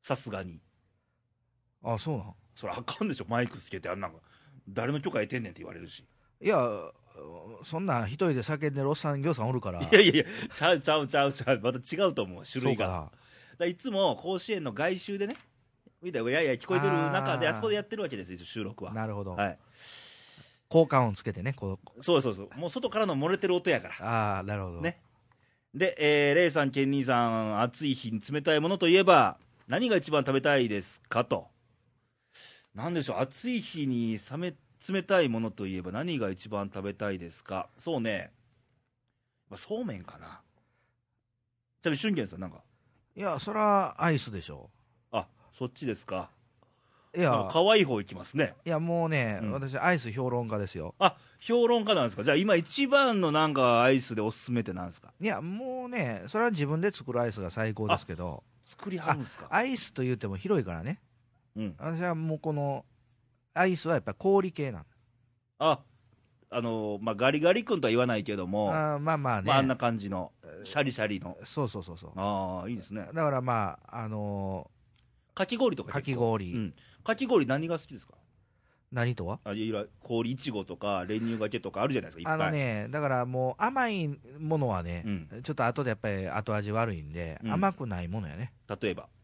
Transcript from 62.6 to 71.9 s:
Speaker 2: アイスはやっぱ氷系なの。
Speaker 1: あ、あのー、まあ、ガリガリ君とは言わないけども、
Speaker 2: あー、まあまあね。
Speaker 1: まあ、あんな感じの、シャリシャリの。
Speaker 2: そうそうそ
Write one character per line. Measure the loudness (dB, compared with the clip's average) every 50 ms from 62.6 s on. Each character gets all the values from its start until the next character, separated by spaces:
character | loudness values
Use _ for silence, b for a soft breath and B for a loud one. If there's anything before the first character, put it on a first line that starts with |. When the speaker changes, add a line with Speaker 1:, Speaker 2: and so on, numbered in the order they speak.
| -2 -2 -4 -6 -8 _ _ _ _ _ _ _ _ _ _ _ _ _ _
Speaker 2:
ア | 2 2
イ | 2 2
ス | 0 0 2
は | 0
や | 0
っ | 0
ぱ | -2 -8
氷 | _ 2 4 6 6 4 2 -2
系 | -4 -4 -4
な | -4 -8
の。 | -12 _ _ _ _ _ _ _ _ _ _ _ _ _ _ _
Speaker 1:
あ、 | 2 2 2 2 0 _ _ _ _ _ _ _ _ _ _ _ _ _
あ | -4 -2
の | -2 0 -2 -2 -2 -2 -4 -2
ー、 | -2
ま | -2 0
あ、 |
ガ | 4 4 4 4
リ | 6
ガ | 4 4 4
リ | 4 2
君 | 0 -2 2
と | 4 4
は |
言 | 4 4
わ | 4
な | 4 2
い | 0 0
け | -2 -2
ど | -2 -2
も、 | -2 0 0 0 2 2
Speaker 2:
あ | 0 0 0 -2
ー、 | -2
ま | 0 0 0
あ | 0
ま | 0 0 0
あ | 0 2
ね。 | 4
Speaker 1:
ま | 4
あ、 | 4
あ | 4
ん |
な | 4 0
感 | 2 0 0 0
じ | 0 -4 -4
の、 | -4 -4 -6 -8 _ _ -20 -20 -18 -16 -12
シ | -6 -2
ャ | 0 0
リ | 0 0
シ | -2
ャ | -2 -2
リ | -2 -4
の。 | -6 -10 -12 -14 -14
Speaker 2:
そ | -10 -4 -4 -4
う | -4
そ | -4 -8
う | -10
そ | -10